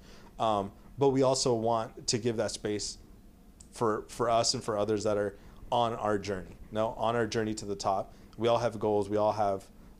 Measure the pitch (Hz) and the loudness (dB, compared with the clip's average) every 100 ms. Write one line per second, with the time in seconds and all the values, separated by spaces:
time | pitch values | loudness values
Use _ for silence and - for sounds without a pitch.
0 | - - - - 113 104 98 - - - | -14 -20 -18 -2 0 0 -2 -8 -18 0
1 | 139 131 131 131 135 117 113 113 110 - | 2 4 4 4 2 2 2 0 -2 -6
2 | - 120 117 110 104 - 107 104 - - | -4 0 0 0 -2 -2 -4 -4 -4 -10
3 | - - - - - - - - 113 107 | -18 -20 -20 -20 -20 -20 -20 -2 0 0
4 | - - 117 117 117 123 117 107 104 107 | -4 -2 2 4 2 0 -2 0 0 0
5 | 104 104 104 - - - - 120 117 117 | 2 0 0 -4 -14 -20 -2 2 2 0
6 | 107 104 95 92 87 - - 107 110 117 | 0 0 -2 -6 -8 -16 -8 -2 -2 0
7 | 113 120 110 117 107 107 101 98 104 95 | 0 0 0 0 -2 -4 -6 -4 -2 -2
8 | - - - - 117 117 117 110 107 104 | -4 -14 -18 -2 2 2 2 0 2 2
9 | 98 104 107 104 101 98 - - - | 2 2 2 2 0 -2 -8 -20 -20